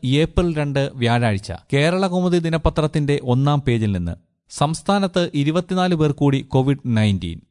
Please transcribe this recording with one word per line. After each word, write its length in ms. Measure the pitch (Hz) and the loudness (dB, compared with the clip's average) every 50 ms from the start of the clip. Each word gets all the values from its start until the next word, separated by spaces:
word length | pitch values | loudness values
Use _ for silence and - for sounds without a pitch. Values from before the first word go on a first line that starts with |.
| - 127 131 | -2 0 2
ഏപ്രിൽ 360 | 147 156 165 - - 180 175 165 | 2 2 2 0 0 0 0 -2
രണ്ട് 260 | 151 147 143 139 139 139 - - | -2 -4 -2 -2 -2 -2 -2 -4
വ്യാഴാഴ്ച. 580 | 135 120 117 117 120 120 117 104 98 104 - 90 87 _ _ | -2 -2 0 0 2 0 0 -2 -2 -6 -8 -14 -14 _ _
കേരള 380 | - 139 143 160 175 185 196 | 0 2 2 2 2 0 -2
കൗമുദി 320 | 190 175 180 180 180 175 175 | 0 0 0 0 2 2 2
ദിനപത്രത്തിന്റെ 800 | 165 165 160 165 - 170 - - 151 147 - 156 147 139 143 143 - | 0 0 -2 0 -2 -2 0 0 -2 0 0 0 0 0 0 -2 0
ഒന്നാം 360 | 127 123 127 139 143 147 147 | 0 0 2 2 2 2 0
പേജിൽ 320 | 139 135 120 117 110 107 98 | 2 0 0 0 0 0 0
നിന്ന്. 220 | 92 87 85 82 - _ _ _ _ _ _ | -2 -2 -4 -6 -8 _ _ _ _ _ _
സംസ്ഥാനത്ത് 720 | - - 147 147 165 - - - 196 202 196 185 185 185 175 170 - | -4 -2 -2 -2 -2 -6 -2 -2 0 0 0 0 0 -2 -2 0 0
ഇരുപത്തിനാല് 600 | 147 139 143 156 180 175 175 190 185 180 185 175 | -2 0 0 0 -2 -2 -2 -2 -2 0 0 2
പേർ 180 | 160 156 151 143 | 2 2 0 0
കൂടി 280 | - 143 143 135 135 123 - | 2 2 2 2 0 -4 0
കോവിഡ് 380 | - 135 131 135 143 135 - 127 | 0 0 2 2 0 -2 -2 -2
നയൻറ്റീൻ. 500 | 117 110 107 107 101 92 87 87 85 85 - _ | 0 2 2 2 2 0 -2 -6 -10 -10 -14 _